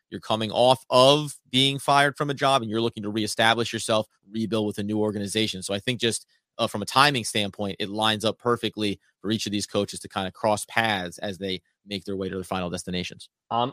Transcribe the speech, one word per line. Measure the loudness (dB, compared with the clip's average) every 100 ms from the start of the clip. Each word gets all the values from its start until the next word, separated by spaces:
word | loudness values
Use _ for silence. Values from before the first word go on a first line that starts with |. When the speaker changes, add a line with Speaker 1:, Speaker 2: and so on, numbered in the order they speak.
| -14
Speaker 1:
you're | -10
coming | -4 -2 0
off | 4 6 4 4
of | 6 8 6 2 -10 _
being | 0 2 0
fired | 2 4 4 0
from | -4
a |
job | 0 2 2
and | 0
you're | -2
looking | -2 -2
to | -6
reestablish | -4 -2 2 4 4 0
yourself, | -2 0 0 0 _ _
rebuild | -6 -2 0 -2
with | -2
a |
new | -4 -2
organization. | -2 -2 -4 -2 -2 -4
So | -6
I | -4
think | -4 -2
just, | 0 -2 -8 _ _ -4
uh, | -4
from | -4
a | 0
timing | 4 4 4
standpoint, | -2 -2 -4 -4 -6 -4
it | -6
lines | 0 0 2
up | 0 0
perfectly | 0 0 -2 -2 -4 -4 _ _
for | -4
each | -4
of | -2
these | -4 -4
coaches | -4 -4 -6
to | -10
kinda | -6 -8
cross | -4 -2 -2 -2
paths | 0 0 0 -4 -8
as | -6 -2
they | -2 -2 _ _ -10
make | -10 -6
their | -6
way | -4
to |
their | -6
final | -4 -4 -4
destinations. | -6 -6 -6 -6 -10 -20 _ -4
Speaker 2:
I'm, | -2 -2